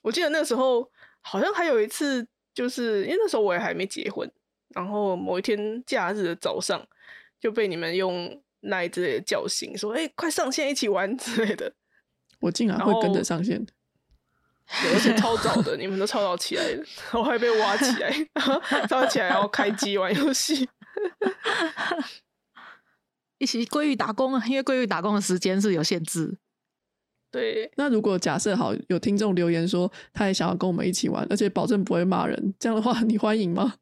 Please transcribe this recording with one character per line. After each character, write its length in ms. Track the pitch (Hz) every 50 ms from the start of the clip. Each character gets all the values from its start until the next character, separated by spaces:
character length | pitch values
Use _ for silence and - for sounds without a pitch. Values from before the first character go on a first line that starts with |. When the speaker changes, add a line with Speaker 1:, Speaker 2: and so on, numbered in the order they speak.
Speaker 1:
我 100 | - 220
记 100 | 220 339
得 60 | 349 294
那 140 | 302 320 302
时 100 | - 240
候 380 | 262 262 262 254 233 254 _ _ _ - - _ _
好 180 | _ - - 190
像 140 | - 381 415
还 100 | 330 349
有 160 | 330 262 226
一 60 | 214
次， 400 | 233 - - 302 285 269 247 226 _ _ _ _ _ _
就 140 | - 247
是 380 | 254 - - 240 226 214 202 190
因 40 | -
为 60 | 330
那 120 | 381 440 370
时 80 | -
候 40 | 220
我 120 | 208 196 175
也 60 | 175
还 140 | - - 175
没 120 | 170 185
结 260 | 196 - - - -
婚， 180 | 196 - - - _ _ _ _ _ _ _ _ -
然 100 | 190 180
后 280 | 196 208 208 208 196 185
某 240 | 180 190 185 180 180
一 20 |
天 400 | 196 - 214 208 208 214 220 247 247
假 260 | - 269 254 180 170
日 120 | 208 214 185
的 120 | 170 170
早 240 | - - - - -
上 240 | 180 - 185 - - _ _ _ - - - - - _ _ _
就 120 | - 226
被 160 | 214 233 214
你 80 | 196 170
们 200 | 170 165 165 170
用 440 | 185 190 185 180 180 175 - - 285 _ _ _ _
赖 260 | - - 196 185 175
之 160 | 175 - 180 180
类 120 | 156 120
的 60 | 113
叫 260 | 190 - 208 - -
醒， 280 | 196 - - - - -
说 180 | 190 202 208 226
：“哎， 100 | 302 330 285 _
快 140 | - 339 320
上 220 | - - 320 254
线 180 | 269 311 302 277
一 60 | 294
起 120 | - 277
玩” 300 | 208 202 180 190 196 240
之 260 | 262 - 240 233 226 226
类 120 | 202 196
的。 180 | - - - _ _ _ _ _ _ _ _ _ _ _ _ _ _
Speaker 2:
我 120 | - 175
竟 160 | 175 - 240
然 120 | 208 - -
会 140 | - 214 214 226
跟 100 | 220 -
着 120 | 190 - -
上 200 | - 170 160 180
线。 120 | 233 -
Speaker 1:
然 100 | - 220 - _ _ _ _ _ _ _ _ _ _ _ _ _ _ _ _ _ _ _ - - - 277
后， 0 |
对， 100 | - -
而 60 | 285
且 160 | 226 226 226
超 200 | 220 - 226 226
早 220 | 214 - 220 - 240 180
的， 120 | - 151
<laughs> 0 |
你 100 | 139 -
们 100 | 190 196
都 80 | 190 196
超 160 | 214 - 233
早 160 | 202 185 180
起 200 | 175 - - -
来 60 | - - - -
的， 100 | - 311 - - - - - -
我 100 | 240 220
还 160 | 285 240 226
被 100 | 233 240 226 214
挖 160 | 214 208 202
起 80 | 214 285 262 240 -
来， 120 | - - 269 302 311 - _
<laughs> 520 | 302 - 240 269 339 - - 277 285 208
超 140 | 208 247 262
早 60 | 262
起 100 | - -
来， 120 | 254 196 180
然 120 | 185 196
后 60 | 202
开 240 | 208 - - 214 202
机 260 | 208 196 - 208 196
玩 180 | 196 185 180 208
游 160 | 285 277 294
戏。 380 | 262 - - - 311 269 254 - _ _ - - -
Speaker 3:
<laughs> 2500 | 415 415 349 - _ 427 381 381 - - 440 - - 349 320 - - - - 349 330 - - - - _ _ _ _ _ _ _ - - - - _ _ _ _ _ _ _ _ _ _ _ _
一 80 | _ 269
起 180 | 240 - 226 233
归 240 | - - 294 302 302
于 60 | 269
打 160 | 214 - 220
工 220 | 214 - 262 262 262
啊， 100 | 254 220
因 80 | 233 269
为 80 | 269 262
归 180 | - 269 254
于 60 | 247
打 120 | 202 185 160
工 120 | 175 214 208
的 80 | 202
时 160 | 196 - 180
间 240 | 175 - 190 185 196
是 120 | 202 214 185
有 100 | 160 156
限 200 | - 196 170 165
制。 360 | - - 170 156 - 185 - _ _ _ _ _ _ _ _ _ _ _ _ _ _ _ _ _ _
Speaker 1:
对。 420 | - 254 240 220 220 220 220 - _
Speaker 2:
那 120 | - 285
如 140 | 294 240 214
果 160 | 214 208 190
假 180 | 180 - 175 143
设 180 | 135 - 214 185
好， 180 | - - 95 101 - -
有 100 | _ 185
听 180 | 165 - - 202
众 200 | 202 214 208 185
留 160 | 175 175 170
言 160 | 170 165 165
说 240 | 185 180 175 180 - - - - _
他 140 | _ - 214
也 80 | 196 190
想 160 | - 160 180
要 60 | 185
跟 120 | 180 -
我 60 | 190 170
们 140 | - -
一 40 | 180
起 160 | 185 - -
玩， 160 | - - - - -
而 80 | -
且 100 | 202 214
保 200 | 202 - 190 -
证 160 | - 214 202 185
不 100 | - 185
会 100 | 170 175
骂 220 | 190 180 180 170
人， 300 | - - - - 196 190 _
这 80 | -
样 80 | 233 226
的 60 | 220
话 200 | 214 247 226 226
你 140 | 226 220 220
欢 240 | 202 - 214 214 226
迎 140 | 202 175 170
吗？ 220 | 185 196 254 - _